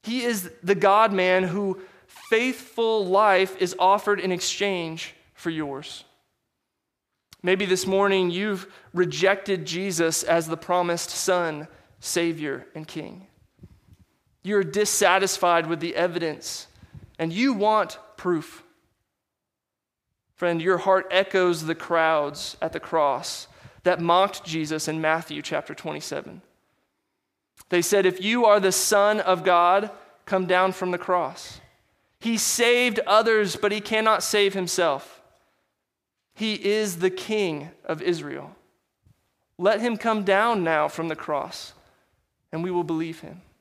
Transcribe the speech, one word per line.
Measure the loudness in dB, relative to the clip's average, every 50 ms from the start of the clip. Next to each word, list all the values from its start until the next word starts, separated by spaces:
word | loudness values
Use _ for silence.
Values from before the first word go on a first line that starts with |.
He | _ -4 -4 -2 -2
is | -2 -2 -2 -6 -10 -14 -10
the | 0 0 0
God-man | 4 4 6 6 6 4 4 2 2 2 4 4 2 2
who | 0 -2 -4 -4 -4 -4 -6 -12 -20 -20 _ _
faithful | _ -20 -20 -4 0 0 0 0 -2 -4 -6 -14 -10 -4 -2 0 0 0 0 0
life | 2 2 4 6 6 6 4 2 0 0 -4
is | -4 -4 0 2
offered | 4 4 4 4 2 -2 -2 -2
in | -2 -4
exchange | -4 -2 -4 -6 -4 -2 -4 -4 -2 -4 -6 -8 -10 -12 -12 -14 -16 _ _ _ _
for | -8 -8 -6
yours. | -6 -4 -6 -8 -8 -12 -12 -14 -16 -18 -20 _ _ _ _ _ _ _ _ _ _ _ _ _ _ _ _ _ _ _ _ _ _ _ _ _ -20 _ 0
Maybe | 0 0 0 2
this | 0 0 0 0
morning | 0 2 2 2 4 2 2 2 0
you've | 0 -2 -2 -2 -4 -6 -8 -14 -20 -20 -20 -8 -2
rejected | -2 0 0 0 2 2 2 2 2 -2 -4 -4 -4 -4
Jesus | -6 -6 -4 -4 -4 0 0 0 0 0 -2 0
as | 2 2 2 2
the | -2 -8
promised | -8 -2 0 0 0 2 0 -2 -4 -4 -8
Son, | -8 -4 0 0 0 2 0 -2 -4 -8 -12 -14 -18 -20 _ _ _ _
Savior, | -10 -4 -2 -2 0 -2 -2 -4 -6 -6 -6 -8 -10 -16 _
and | -16 -16
King. | -12 -12 -12 -12 -12 -16 -20 -20 _ _ _ _ _ _ _ -20 -20 -20 _ _ _ -20 _ -20 _ _ _ _ _ _ _
You're | _ 0 0 0 0
dissatisfied | 0 0 0 0 0 2 4 4 6 6 4 4 0 0 2 2 4 4 4 2
with | 0 -4 -4
the | -4 -4 -2
evidence, | 0 -2 0 -2 -4 -4 -4 -6 -8 -10 -12 -12 -12 -14 _ _ -20 -20 _ -20 -20 -20 -20 _
and | -6 -6 -4
you | -2 0 0 0 2
want | 2 2 2 2 2 0 -2 -6 -18 -20 -20 _
proof. | -6 -2 -2 -2 -2 -4 -8 -18 -20 -20 _ _ _ _ _ _ _ _ _ _ _ _ _ _ _ _ _ _ _ _ _ _ _ _ _ _ _ _ _ _ _ _ _ _
Friend, | _ -2 -2 0 0
your | 2 0 0 2
heart | 4 4 2 2 2 2
echoes | 0 0 2 2 2 2 2 2 0 -2 -2
the | -6 -6
crowds | -6 -4 -2 0 2 2 2 2 2 0 -2 -6 -10 -12 -12 -8 -6
at | -6 -6 -6
the | -8
cross | -10 -2 0 2 2 2 0 -2 -6 -10 -10 -12 -14 -18 -20 -20 -20 -20 _ -2 _
that | 0 0 2
mocked | 2 4 4 4 4 2 -2 -10 -10
Jesus | -6 -6 -4 -4 -4 -4 -4 -4
in | -4 -4 -2
Matthew | 0 0 0 0 -2 -8 -12 -12
chapter | -8 -6 -6 -6 -6 -8 -16
twenty-seven. | -12 -10 -10 -10 -10 -10 -8 -8 -8 -8 -10 -18 -20 _ _ _ _ _ _ _ _ _ _ _ _ _ _ _ _ _ _ _ _ _ _ _ _ -6 _
They | 0 0
said, | 2 4 2 4 4
"If | 4 2 2
you | -2 0 2 4 6
are | 6 6 6
the | 4 2
Son | 0 0 0 4 4 4 4 4 2 2
of | 2 0 0 2 2
God, | 2 4 4 4 4 4 2 0 -2 -10 -16 -20 -20 _ _ _
come | -2 -2 -2 0
down | 2 2 2 2 2 0
from | -2 -4 -4
the | -4
cross. | -6 -2 -2 0 0 0 -4 -8 -12 -18 -18 -18 -20 -20 _ _ _ _ _ _ _ _ _ _ _
He | -4 -2 -2
saved | 0 0 -2 0 2 4 4 4 4 2 2 0 -2 0
others, | 4 4 4 4 4 2 2 2 0 -2
but | -2 -2 -2
he | -2 -2
cannot | -4 -2 -2 0 2 2 2 2 0
save | 0 2 2 2 2 0
himself. | -2 -4 -2 0 0 0 0 0 -2 -6 -16 -20 -20 _ _ _ _ _ _ _ _ _ _ _ _ _ _ _ _ _ _ _ _ _ _ _
He | -6 -4 -4 -4
is | -2 0 0 0 0 0 -2 -2
the | 0 0 0
King | 0 -2 -6 -4 0 0 0 0 -2 -6 -8 -12 -18 _ -8
of | -8 -6 -2
Israel. | -2 -2 -2 -2 -4 -10 -10 -12 -12 -14 -20 _ _ _ _ _ _ _ _ _ _ _ _ _ _ _ _ _ _ _ _
Let | 0 2 2 2 2
him | 0 -2 -2
come | -2 -2 -2 0 0 2
down | 2 4 4 4 2 2 0 0
now | 2 2 2 2
from | 0 -2 -4 -6
the | -6 -6
cross, | -8 -6 -4 -4 -4 -4 -6 -10 -14 -16 -16 -20 _ _ _ _ _ _ _ _ _ _ _ _ _ _ _
and | -8 -6 -6
we | -2
will | -2 -2 -2
believe | -2 -4 -4 -4 -6 -10 -14
him." | -16 -18 -18 -20 _ _ _ _